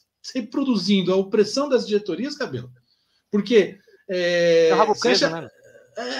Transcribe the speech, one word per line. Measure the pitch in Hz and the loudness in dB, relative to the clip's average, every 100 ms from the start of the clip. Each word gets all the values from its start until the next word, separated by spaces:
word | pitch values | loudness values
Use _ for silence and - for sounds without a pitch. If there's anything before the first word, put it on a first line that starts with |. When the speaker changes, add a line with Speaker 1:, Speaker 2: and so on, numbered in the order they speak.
| _ _ - | _ _ -12
Speaker 1:
reproduzindo | 262 214 294 262 214 175 196 175 | -10 -6 -6 -2 -2 2 0 2
a | 190 | 0
opressão | 190 220 202 254 294 | 0 0 0 0 0
das | 247 190 | 0 0
diretorias, | 208 202 165 277 294 | -4 -4 -6 -6 -8
Cabelo? | 220 127 - - _ _ _ _ _ | -8 -8 -12 -20 _ _ _ _ _
Porque, | 208 - 233 175 - _ _ - | -4 2 2 2 -4 _ _ -8
é, | 180 175 175 170 165 165 | -4 -2 2 4 4 4
Speaker 2:
É | |
o | 160 | 4
rabo | 214 | 2
Speaker 1:
você | 202 240 | 2 2
Speaker 2:
preso, | 254 277 | 2 0
Speaker 1:
acha, | 165 | -4
Speaker 2:
né? | - _ - - _ - | -12 _ -20 -20 _ -12
Speaker 1:
é, | 247 262 | -10 -2